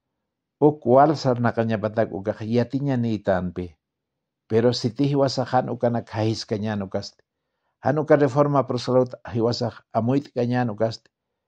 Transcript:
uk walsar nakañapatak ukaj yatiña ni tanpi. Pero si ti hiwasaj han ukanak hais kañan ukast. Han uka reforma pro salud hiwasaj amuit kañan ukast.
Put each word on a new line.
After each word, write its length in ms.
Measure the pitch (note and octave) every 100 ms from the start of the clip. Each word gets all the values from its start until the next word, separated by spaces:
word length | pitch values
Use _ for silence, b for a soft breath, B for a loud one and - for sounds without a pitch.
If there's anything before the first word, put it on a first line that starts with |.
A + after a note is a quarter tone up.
| _ _ _ _ _ -
uk 180 | D3 D3+ A2+
walsar 580 | B2+ D3 C#3+ C3+ A#2+
nakañapatak 640 | A#2 A2+ A2+ A2 G#2 G#2+ G#2+
ukaj 320 | F#2+ G2+ G#2
yatiña 560 | G#2+ A#2 A#2+ C3+ C#3+ B2+
ni 220 | A#2 G#2+
tanpi. 580 | - F#2 F2+ F2 F2 - _ _ _ _ _ _ -
Pero 240 | A2+ A#2+
si 180 | A#2+ B2+
ti 220 | - C#3
hiwasaj 360 | C#3 C3+ B2+ B2
han 140 | B2+ A#2+
ukanak 400 | A#2+ B2 A#2 -
hais 360 | A2+ A2 A2 -
kañan 340 | A2 A2 G#2
ukast. 380 | F#2+ G2+ G2+ _ _ _ _ _ _ _
Han 140 | A2+ D3
uka 180 | D3 D3
reforma 500 | C#3+ C3 C#3+ C#3+ C3
pro 120 | B2
salud 340 | - B2+ B2 - -
hiwasaj 460 | A2 A2+ A#2 A#2 - _
amuit 400 | A#2+ A2+ C#3 C#3+
kañan 380 | B2 B2 B2 B2
ukast. 420 | G#2 A2+ A2 _ _ _ _